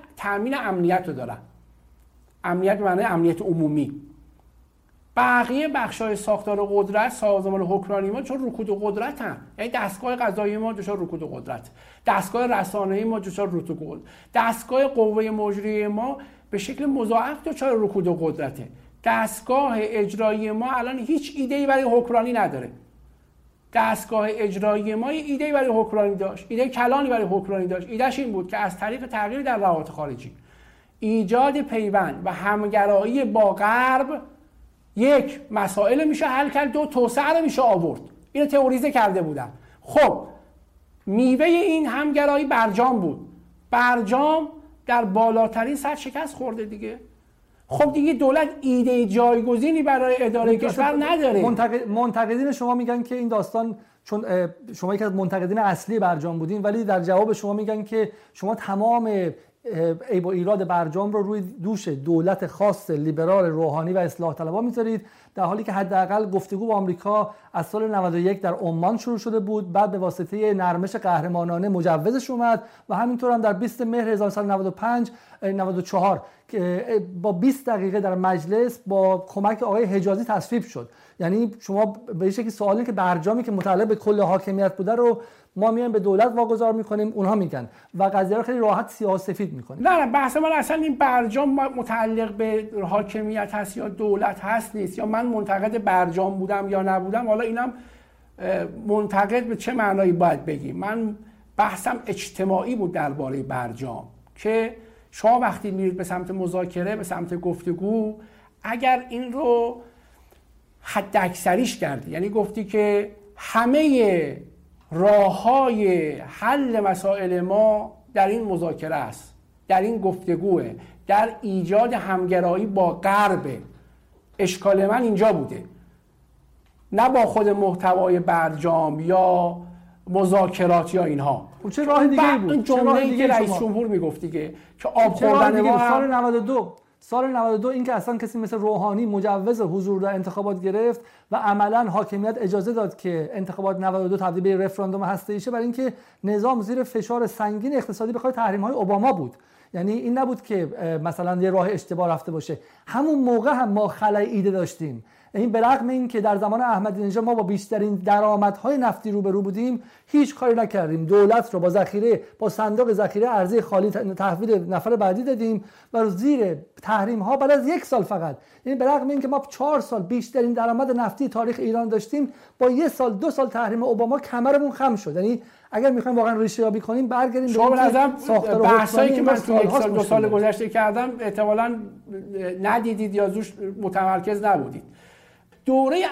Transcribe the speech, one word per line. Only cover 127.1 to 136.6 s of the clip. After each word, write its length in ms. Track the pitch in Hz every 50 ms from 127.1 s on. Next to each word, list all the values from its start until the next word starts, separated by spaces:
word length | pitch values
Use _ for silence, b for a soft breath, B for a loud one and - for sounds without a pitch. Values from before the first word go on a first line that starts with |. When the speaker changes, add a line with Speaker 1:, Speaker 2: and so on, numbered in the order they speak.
| 262 247 226
Speaker 1:
خود 220 | - - 220 208 208
محتوای 680 | 196 202 202 190 180 180 190 185 180 185 190 185 180 175
برجام 800 | 175 180 170 165 160 160 160 147 151 170 165 160 160 156 151 151
یا 560 | 160 170 185 185 185 180 180 175 175 175 175 - B B B B B B B B B 180
مذاکرات 840 | 180 196 190 180 196 196 185 175 - - 180 175 175 170 165 - -
یا 100 | 185 175
اینها. 440 | 151 147 139 139 143 127 - - - - - -
Speaker 2:
خب 80 | 208
چه 140 | - 285 294
راه 220 | 285 285 285 285
دیگه‌ای 220 | 277 277 311 302 285
Speaker 1:
بعد 120 | 277 240
Speaker 2:
بود؟ 120 | 190 170 294
Speaker 1:
این 100 | 262 208
Speaker 2:
چه 120 | - 262
راه 80 | 254 247
Speaker 1:
جمله‌ای 220 | 240 262 269 277
که 60 | 269
Speaker 2:
دیگه‌ای 200 | 247 247 269 254
Speaker 1:
رئیس 200 | 247 226 214 202
Speaker 2:
شما؟ 80 | 190 170
Speaker 1:
جمهور 280 | 233 220 202 220 240
می‌گفتی 440 | 220 202 170 165 156 151 - - 160
که، 240 | 160 151 151 156 - B B B B B
که 100 | - -
آب 260 | - 240 226 214 -
Speaker 2:
چه 120 | - -
راه 80 | 214 269
Speaker 1:
خوردن 160 | 285 277 277
Speaker 2:
دیگه‌ای؟ 200 | 220 240 - 233
Speaker 1:
ما 80 | 240 240
هم 120 | 240 240
Speaker 2:
سال 240 | 254 262 277 269 254
نود 200 | 247 247 240 233
و 60 | 233
دو، 320 | 202 220 269 240